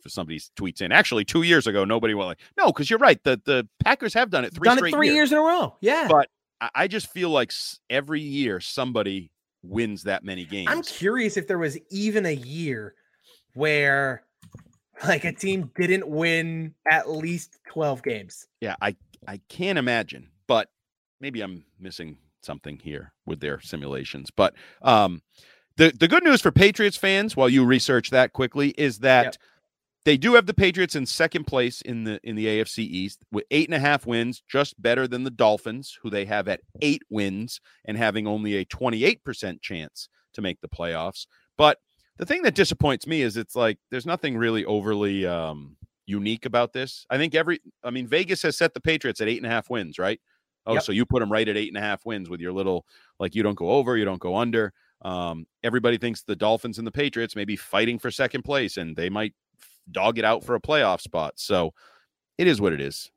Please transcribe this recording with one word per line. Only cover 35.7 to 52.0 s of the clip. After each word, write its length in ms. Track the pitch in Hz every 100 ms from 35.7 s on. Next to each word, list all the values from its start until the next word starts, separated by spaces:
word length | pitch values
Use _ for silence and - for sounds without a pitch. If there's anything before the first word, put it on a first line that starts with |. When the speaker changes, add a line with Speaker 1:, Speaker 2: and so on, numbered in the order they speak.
| 117 139 -
Speaker 1:
who 80 | 113
they 140 | 101 101
have 220 | 104 98
at 140 | 92 _ -
eight 200 | 147 143 -
wins 500 | 107 98 95 120 - - _ -
and 120 | 107
having 280 | 113 104 107
only 300 | 107 107 101
a 100 | 92
twenty-eight 580 | - 127 113 123 - 143
percent 360 | 110 98 85
chance 460 | - 87 76 - - _ _
to 80 | -
make 200 | 95 82
the 80 | 85
playoffs. 580 | - 85 82 87 - - _ _ -
But 220 | 151 - _ _ _ -
the 80 | 175
thing 180 | 349
that 120 | 294 165
disappoints 520 | - - 147 127 -
me 140 | 156
is 140 | 120 107
it's 200 | 104 123
like, 220 | 113 104 _
there's 140 | 127 120
nothing 320 | 175 151 117
really 260 | 117 110 95
overly, 600 | 104 101 104 104 98 90
um, 500 | 85 80 76 71 73 - _ -
unique 400 | 101 101 113 127
about 280 | 120 120
this. 320 | 131 131 - -
I 80 | 131
think 180 | 160 156
every, 240 | 165 175 - _
I 80 | 120
mean, 160 | 127 123
Vegas 340 | 151 185 190
has 160 | 156 -
set 160 | 165
the 80 | 143
Patriots 400 | 156 160 127 -
at 60 | 107
eight 100 | 120
and 80 | 120
a 40 |
half 200 | 117 -
wins, 300 | 123 85 -
right? 200 | 95 110 _ _ _ _ 110
Oh, 80 |
Speaker 2:
Yep. 100 | 117
Speaker 1:
so 80 | -
you 140 | 101 120
put 160 | 127
'em 100 | 104
right 160 | 107 110
at 80 | 104
eight 140 | 107
and 80 | 101
a 40 |
half 240 | 104 98